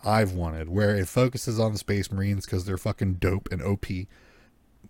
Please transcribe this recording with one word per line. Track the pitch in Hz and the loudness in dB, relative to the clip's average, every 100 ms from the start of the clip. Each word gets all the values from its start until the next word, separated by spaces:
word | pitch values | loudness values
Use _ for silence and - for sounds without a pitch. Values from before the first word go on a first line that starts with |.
I've | 101 107 104 | 2 4 2
wanted, | 90 82 80 80 | 0 -4 -4 -2
where | 92 104 104 | 2 4 2
it | 92 | 2
focuses | 123 127 123 - 110 | 2 2 0 -4 0
on | 110 | 0
the | 107 | 0
Space | - 101 95 | 0 -2 0
Marines | 98 98 98 | -2 0 0
'cause | - 95 | 0 -4
they're | 95 92 | -2 -2
fucking | 113 - 95 | -2 -2 -2
dope | 92 92 92 - | 0 0 0 -4
and | 90 | -6
O | 78 101 | -2 -4
P. | - 92 95 - - _ _ _ _ _ - | -4 -6 -8 -16 -20 _ _ _ _ _ -20